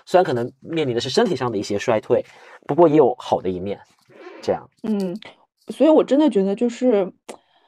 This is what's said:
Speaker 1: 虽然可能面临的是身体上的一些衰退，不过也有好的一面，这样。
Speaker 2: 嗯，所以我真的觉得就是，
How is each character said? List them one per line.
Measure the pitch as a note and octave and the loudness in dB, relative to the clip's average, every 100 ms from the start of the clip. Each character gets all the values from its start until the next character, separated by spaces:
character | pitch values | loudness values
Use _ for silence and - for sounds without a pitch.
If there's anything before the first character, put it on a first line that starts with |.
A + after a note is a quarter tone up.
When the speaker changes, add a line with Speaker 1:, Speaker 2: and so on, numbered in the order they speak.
| - | 0
Speaker 1:
虽 | F3+ | 2
然 | |
可 | F3 | 2
能 | B2 B2 - | -2 -6 -10
面 | - E3 C#3 | -10 -6 -4
临 | |
的 | A#2 | -4
是 | A#2+ | -4
身 | E3 A#3 | 0 0
体 | C3+ | -2
上 | B2 | -4
的 | G#2 | -4
一 | |
些 | G#2 G2+ | -4 -6
衰 | - A2 | -2 -2
退， | - A#2 - - - - - | 0 -2 -2 -14 -20 -14 -4
不 | D3 | 4
过 | E3+ | 4
也 | D3+ | 6
有 | B2 - | 2 0
好 | - - | -4 -4
的 | F#2+ | -4
一 | F2+ | -6
面， | G2 F#2+ _ _ _ - - - | -8 -10 _ _ _ -20 -20 -12
这 | - | -6
样。 | F#3 - _ | -6 -6 _
Speaker 2:
嗯， | A3 G3+ F#3+ G3+ - - _ _ - | -6 -4 -4 -8 -14 -20 _ _ -12
所 | A3 D4 | 0 4
以 | |
我 | D4+ | 4
真 | - C4+ | 4 2
的 | D4+ | 2
觉 | G3+ | 0
得 | F#3+ G#3 | -2 -2
就 | A#3+ | -4
是， | A#3 B3+ G#3 F#3 - - - _ _ | -2 0 0 -2 -8 -20 -20 _ _